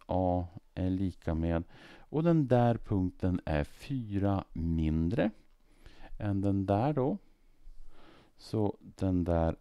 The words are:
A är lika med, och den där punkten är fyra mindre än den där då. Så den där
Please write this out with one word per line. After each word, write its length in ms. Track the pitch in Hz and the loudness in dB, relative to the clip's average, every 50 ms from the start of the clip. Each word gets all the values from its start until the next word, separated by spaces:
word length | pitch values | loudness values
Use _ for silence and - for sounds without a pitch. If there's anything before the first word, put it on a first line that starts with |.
| - | -4
A 420 | - 90 90 92 90 90 90 90 87 - - - - _ | -2 0 0 2 2 2 0 -2 -4 -10 -16 -20 -12 _
är 160 | - 92 92 | -2 -2 0
lika 440 | 92 92 98 92 87 - - - 82 | 0 0 0 -2 -4 -4 -4 -4 -2
med, 300 | 80 80 85 85 - - - - - - - - - | 0 0 0 0 0 -2 -4 -12 -20 -20 -20 -20 -20
och 260 | - - - 147 160 | -16 -6 -4 0 2
den 240 | 175 170 160 147 120 | 4 4 4 4 4
där 300 | 127 120 120 120 117 113 | 4 4 4 4 2 0
punkten 640 | - - 110 98 92 90 - - - 92 90 90 - | -2 -2 0 2 2 0 0 -2 0 0 0 0 -2
är 180 | - 80 76 73 | -2 -2 0 -2
fyra 800 | - - - - - 139 131 117 104 101 98 98 101 98 98 - - - | -2 -6 -14 -10 -6 -6 -6 -6 -4 -2 -2 0 0 0 -2 -4 -6 -6
mindre 800 | 82 82 85 82 82 80 78 78 80 82 85 101 - 175 220 - - - - - _ _ _ - - - - - - - - - - | -4 -2 0 0 2 2 2 2 2 0 0 0 0 0 -2 -2 -6 -16 -20 -20 _ _ _ -20 -20 -20 -20 -20 -20 -16 -14 -10 -6
än 240 | 113 104 101 98 | -4 -2 -2 0
den 240 | 98 98 98 101 98 | 0 0 0 0 0
där 280 | 95 98 101 117 147 156 | 2 2 2 2 0 0
då. 240 | 139 127 139 196 202 - - - _ _ - - - - - - - - - - - - - - - - - _ - | 0 0 0 -2 -4 -8 -16 -20 _ _ -20 -20 -20 -18 -16 -14 -12 -12 -12 -12 -14 -16 -18 -20 -20 -20 -20 _ -20
Så 400 | - - - 110 104 98 - - | -12 -6 -2 0 0 0 -2 -4
den 440 | - - - - 95 95 92 90 85 | -12 -20 -8 -4 0 0 2 2 2
där 320 | 85 85 82 82 82 80 - | 2 2 2 2 2 0 -2